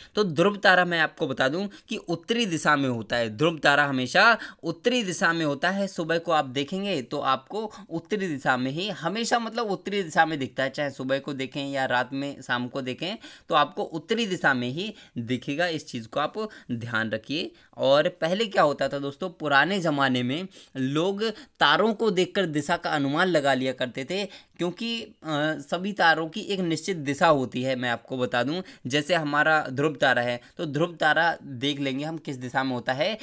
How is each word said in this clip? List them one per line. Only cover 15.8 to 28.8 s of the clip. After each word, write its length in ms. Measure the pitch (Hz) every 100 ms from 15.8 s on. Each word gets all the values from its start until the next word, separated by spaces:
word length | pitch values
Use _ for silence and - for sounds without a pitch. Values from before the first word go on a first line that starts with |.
| -
चीज़ 220 | 123 113
को 120 | 143
आप 180 | 147 208 214 - -
ध्यान 380 | 117 117 113 110
रखिए। 400 | 110 - 151 320 - _ -
और 300 | 131 143 170 -
पहले 260 | 160 196 220
क्या 160 | 202
होता 240 | 156 135 139
था 100 | 143
दोस्तों, 320 | 139 139 185
पुराने 500 | - 151 139 151 202
ज़माने 420 | 165 143 135 127
में 220 | 123 151 185 - - 135
लोग 480 | 131 147 185 196 220 214 - -
तारों 320 | 147 160 220
को 160 | 214 226
देखकर 340 | 185 180 202 175
दिशा 280 | 147 147 170
का 120 | -
अनुमान 380 | 147 139 151 185
लगा 260 | 160 139
लिया 180 | 131 131
करते 300 | 127 127 135
थे, 220 | 135 185 196 - - -
क्योंकि, 440 | 175 170 233 233
अ, 60 | - - 156 147 156 147
सभी 340 | 139 175 202
तारों 360 | - 170 160 165
की 120 | 214
एक 200 | - 190
निश्चित 360 | 175 156 - 175
दिशा 300 | 139 139 170
होती 360 | 147 127 127
है। 140 | 131 127
मैं 140 | 123
आपको 280 | 117 - 131
बता 240 | 123 127
दूं, 200 | 127 175 - -